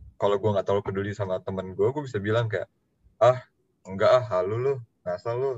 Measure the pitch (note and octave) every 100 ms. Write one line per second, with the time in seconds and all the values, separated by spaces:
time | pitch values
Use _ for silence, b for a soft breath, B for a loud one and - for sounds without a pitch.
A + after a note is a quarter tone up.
0 | - - G2+ G2+ G#2+ G2 F#2 G2+ G2+ G2
1 | G2+ G2+ G2 F#2 - F#2+ F#2 F#2 G#2+ C#3+
2 | C3+ G#2+ G2+ A2+ A#2 F#2+ - _ _ _
3 | _ - A#2+ B2+ - _ _ _ - G2
4 | G#2+ B2+ A2+ F#2 F#2 A2+ C3 C3 A#2 _
5 | - F2 A#2 A#2+ C3+